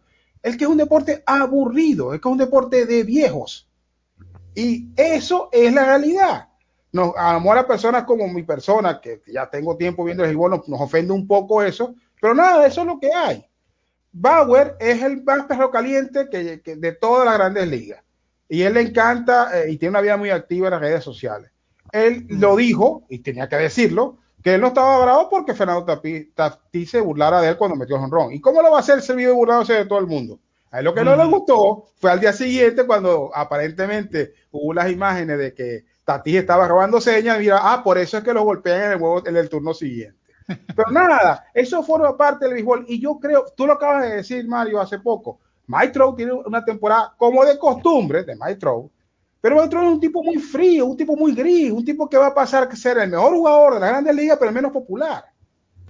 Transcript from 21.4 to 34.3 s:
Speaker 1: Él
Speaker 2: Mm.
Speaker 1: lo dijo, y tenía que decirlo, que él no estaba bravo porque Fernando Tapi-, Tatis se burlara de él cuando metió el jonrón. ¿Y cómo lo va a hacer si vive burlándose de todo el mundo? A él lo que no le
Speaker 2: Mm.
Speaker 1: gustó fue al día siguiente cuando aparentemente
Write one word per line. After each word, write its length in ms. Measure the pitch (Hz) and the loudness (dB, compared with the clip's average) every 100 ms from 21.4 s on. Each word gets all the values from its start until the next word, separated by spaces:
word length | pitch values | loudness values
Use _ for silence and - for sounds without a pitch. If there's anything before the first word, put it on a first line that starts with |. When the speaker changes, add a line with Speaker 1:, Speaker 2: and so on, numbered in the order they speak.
| - _ _ _ _ | -16 _ _ _ _
Speaker 1:
Él 320 | 214 226 240 - | 0 0 0 -6
Speaker 2:
Mm. 100 | 196 | 0
Speaker 1:
lo 140 | 202 202 | 4 4
dijo, 460 | 240 185 254 - - | 2 2 0 -2 -12
y 100 | 127 | -14
tenía 280 | 139 123 135 | -10 -8 -4
que 80 | 147 | -2
decirlo, 600 | 156 - 226 175 269 - _ _ | -2 0 0 0 -4 -6 _ _
que 120 | 180 190 | 0 2
él 60 | |
no 60 | 247 | 2
estaba 320 | 262 262 262 | 2 2 4
bravo 280 | 247 277 330 | 4 2 2
porque 240 | 381 277 | -2 -4
Fernando 320 | 208 190 175 175 | -4 -2 -2 -4
Tapi-, 460 | 147 156 160 151 | -6 -6 -10 -8
Tatis 560 | - 151 - _ 170 165 | -4 -4 -6 _ -10 -4
se 100 | 240 | -2
burlara 400 | 196 147 151 175 | -2 0 2 4
de 80 | 160 | 2
él 80 | 170 | 0
cuando 200 | 202 147 | -2 -4
metió 180 | 127 135 | -4 -6
el 60 | |
jonrón. 320 | 135 165 127 | -2 -2 -2
¿Y 80 | 143 | -2
cómo 200 | 262 320 | 2 4
lo 100 | 320 | 4
va 60 | 302 | 4
a 20 | |
hacer 200 | 285 277 | 4 2
si 120 | - | 0
vive 180 | 254 247 | 0 2
burlándose 420 | 247 233 233 226 | 2 4 2 2
de 120 | 220 202 | 0 0
todo 140 | 202 | -2
el 80 | 185 | -2
mundo? 320 | 147 113 - _ _ _ | -6 -8 -14 _ _ _
A 80 | 123 | -4
él 60 | 151 | -2
lo 80 | |
que 100 | 196 254 | 0 4
no 100 | 285 | 4
le 80 | 330 | 4
Speaker 2:
Mm. 60 | |
Speaker 1:
gustó 540 | 381 - 226 202 214 - _ | 2 2 4 2 0 -10 _
fue 140 | 180 | 0
al 80 | 180 | 2
día 140 | 208 | 2
siguiente 520 | 202 254 254 240 240 247 | 0 -2 2 2 2 2
cuando 460 | 214 185 165 139 | 2 2 0 -2
aparentemente 1000 | 147 147 147 156 165 196 214 202 160 131 | -6 -4 -4 -4 -6 -6 -6 -6 -6 -6